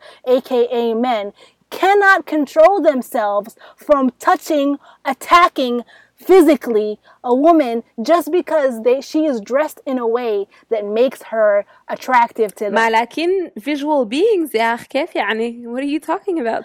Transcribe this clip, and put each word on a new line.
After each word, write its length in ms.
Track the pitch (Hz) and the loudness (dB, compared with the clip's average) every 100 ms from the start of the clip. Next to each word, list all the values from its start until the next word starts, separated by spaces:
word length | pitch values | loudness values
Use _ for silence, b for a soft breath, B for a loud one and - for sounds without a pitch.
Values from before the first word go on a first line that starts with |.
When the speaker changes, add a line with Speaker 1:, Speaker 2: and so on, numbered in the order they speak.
| B B 254 | B B -2
Speaker 1:
A 140 | 254 | -2
K 260 | - 247 233 | 0 -2 0
A 220 | 240 233 226 | -2 -2 -2
men, 380 | 254 220 202 b b b _ | -2 -4 -6 b b b _
cannot 540 | - 370 403 392 381 - | -2 2 4 4 4 0
control 540 | 311 262 311 330 403 | -4 0 4 4 4
themselves 760 | 311 262 - 247 208 202 214 - B _ | 2 0 -4 -4 -2 -4 -6 -14 B _
from 360 | - 285 254 - | 0 2 2 0
touching, 580 | 339 370 - 302 277 285 b b | 0 0 0 -2 0 -4 b b
attacking 800 | 277 254 - 349 359 - 247 240 b b b _ | -8 -8 2 4 4 0 -4 -4 b b b _
physically 840 | - 370 311 277 254 214 214 208 b b 247 | 4 6 6 2 0 -2 -2 -6 b b -2
a 100 | 254 | 2
woman 480 | 311 320 247 233 - - | 4 4 2 -4 -8 -8
just 300 | 226 339 294 | 0 0 0
because 500 | 349 - 320 269 226 | -4 0 0 0 0
they, 180 | 240 269 | 0 0
she 240 | - 311 311 | -2 -2 -2
is 160 | 233 | -2
dressed 400 | 208 269 311 - 285 | -4 -2 -2 -6 -8
in 120 | 254 | -4
a 80 | 226 | -2
way 400 | 240 240 202 196 b _ | -2 -2 -4 -6 b _
that 160 | 220 208 | -6 -4
makes 360 | 220 262 - | 0 0 -2
her 420 | - 226 208 202 b b - | -8 0 2 2 b b -14
attractive 680 | 214 - 247 233 - 214 - | -10 0 2 2 -2 -4 -4
to 100 | 208 | -4
them. 80 | 214 | 0
Speaker 2:
ما 140 | 226 | 2
لكن 600 | 226 233 294 339 392 330 214 | 0 -2 -4 -2 -2 -4 -10
visual 460 | 277 294 294 294 214 | -8 -6 -2 -2 -2
beings 500 | 277 453 381 302 220 | -2 0 0 -2 -2
يا 180 | 226 240 | -2 -4
أخ، 80 | - | -6
كيف 280 | 269 339 330 | -6 -4 -4
يعني؟ 520 | 208 220 233 233 233 | -4 -4 -4 -8 -10
What 160 | 247 | -8
are 40 | 285 | -6
you 120 | 302 | -6
talking 400 | - 381 - 330 | -4 -6 -4 -4
about, 240 | 226 226 | -4 -6